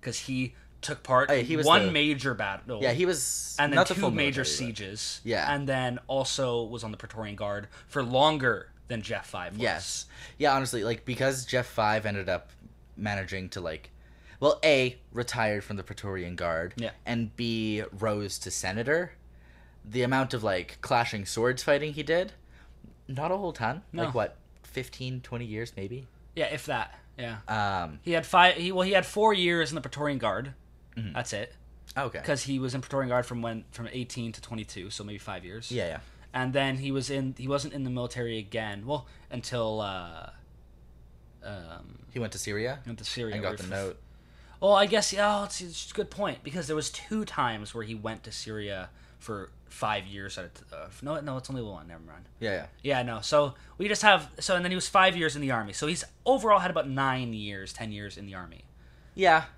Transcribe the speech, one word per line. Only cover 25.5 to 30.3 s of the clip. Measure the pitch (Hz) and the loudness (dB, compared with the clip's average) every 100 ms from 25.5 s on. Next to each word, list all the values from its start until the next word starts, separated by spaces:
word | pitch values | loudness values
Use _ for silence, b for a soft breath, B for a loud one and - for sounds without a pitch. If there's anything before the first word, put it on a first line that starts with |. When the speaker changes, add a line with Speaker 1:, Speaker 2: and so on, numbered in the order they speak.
| 107 117 - | -6 -6 -8
Speaker 2:
maybe? | 98 123 131 - - | -8 -10 -14 -20 -14
Speaker 1:
Yeah, | - 151 | -4 -2
if | 147 - | -2 -4
that. | 127 104 - - - | -4 -4 -10 -20 -10
Yeah. | 120 110 - | -10 -8 -4
Speaker 2:
Um, | 110 101 95 85 76 | 0 0 0 -4 -6
Speaker 1:
He | - | 0
had | 165 | 0
five. | 151 185 180 | 4 8 8
He, | 156 175 | 8 0
well, | 185 185 | 2 4
he | |
had | 196 | 4
four | 180 208 220 | 4 4 6
years | 202 175 170 151 | 6 4 4 2
in | |
the | 156 | -2
Praetorian | 127 139 147 135 | -6 -4 -2 0
Guard. | 113 | 0